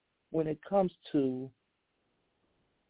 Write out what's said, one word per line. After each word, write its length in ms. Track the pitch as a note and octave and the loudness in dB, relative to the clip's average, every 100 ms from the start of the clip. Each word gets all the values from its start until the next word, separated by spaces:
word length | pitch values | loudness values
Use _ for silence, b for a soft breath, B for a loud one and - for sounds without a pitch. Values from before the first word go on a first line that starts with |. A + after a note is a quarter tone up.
| _ _ _ | _ _ _
when 140 | D#3+ D#3 | -4 -4
it 120 | D3+ - | -6 -2
comes 240 | G3 F3+ - - | 2 2 -2 -2
to 360 | D3 C3 B2+ C3 - _ _ _ _ _ _ _ _ _ _ _ _ _ | 0 2 0 -8 -14 _ _ _ _ _ _ _ _ _ _ _ _ _